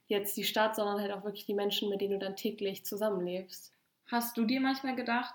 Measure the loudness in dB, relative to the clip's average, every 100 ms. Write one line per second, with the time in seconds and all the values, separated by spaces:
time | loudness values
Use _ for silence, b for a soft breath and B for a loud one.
0 | 0 0 0 -2 0 4 4 4 0 0
1 | -2 -4 -6 -6 -2 0 2 2 0 2
2 | 0 0 -2 -2 -4 -2 -4 -4 -6 0
3 | 0 0 -2 -4 -6 -14 -18 _ _ _
4 | -4 -2 -2 0 2 4 2 2 -2 -2
5 | 0 0 -2